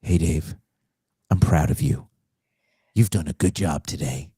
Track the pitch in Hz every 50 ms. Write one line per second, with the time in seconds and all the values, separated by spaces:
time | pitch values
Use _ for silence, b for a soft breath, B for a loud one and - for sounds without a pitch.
0 | _ - 90 87 82 82 78 78 76 - - - _ _ _ _ _ _ _ _
1 | _ _ _ _ _ _ - 92 - - - 82 76 - - - - 71 - -
2 | - _ _ _ _ _ _ _ _ _ _ _ _ _ _ _ _ _ _ -
3 | 117 104 - 101 82 76 - _ - 92 95 - 101 87 76 71 - - - -
4 | - 69 65 65 71 - _